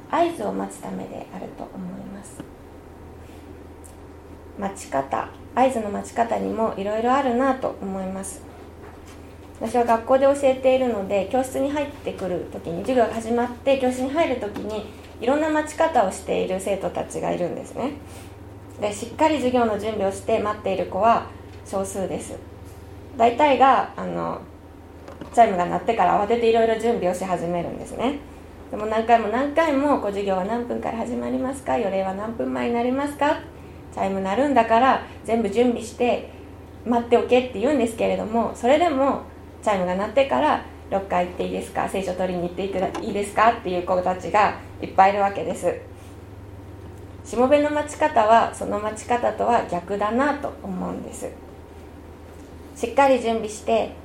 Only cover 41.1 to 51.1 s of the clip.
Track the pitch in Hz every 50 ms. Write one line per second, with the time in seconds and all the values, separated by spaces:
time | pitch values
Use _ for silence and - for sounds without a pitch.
41.1 | 185 180 180 180 - - 185 180 185 185 190 - - 175 - - - 196 190 180
42.1 | 180 180 185 185 180 175 170 175 - - 196 196 - 185 190 170 - - - -
43.1 | 196 202 202 - - - 214 233 233 - - 185 180 175 175 - 185 180 180 185
44.1 | 185 185 - 165 - 208 202 175 - - - - - - - - - - 190 196
45.1 | 202 208 196 196 196 160 160 165 185 - - 170 - - - - - - - -
46.1 | - - - - - - - - - - - - - - - - - - - -
47.1 | - - - - - 226 254 262 294 285 294 294 294 294 294 294 - - 302 302
48.1 | 302 233 214 214 226 226 202 - - - 202 190 202 208 208 220 220 214 - -
49.1 | 240 233 226 214 - - 196 220 240 226 - - 175 175 - - 202 202 208 214
50.1 | 220 247 277 294 - - - - - - - - - 90 90 90 90 - - -